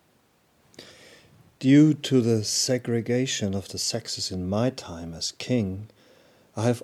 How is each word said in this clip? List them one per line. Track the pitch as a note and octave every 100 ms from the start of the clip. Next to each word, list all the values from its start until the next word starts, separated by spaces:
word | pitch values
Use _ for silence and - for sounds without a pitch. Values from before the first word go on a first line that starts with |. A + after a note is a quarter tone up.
| _ _ _ _ _ _ _ - - - - - _ _ _ -
Due | C3 C#3+ D#3
to | D3 - C3
the | A#2 A2+
segregation | G#2 - - B2 B2 A#2 A2 B2 C3+ - G2+
of | G2 -
the | F2+
sexes | - A2+ - - -
in | F#2 F2+
my | G#2 B2
time | - - E2 E2
as | E2 -
king, | - - B2+ F#2+ F#2+ G#2+ _ _ _ _ _ _
I | -
have | A#2 A#2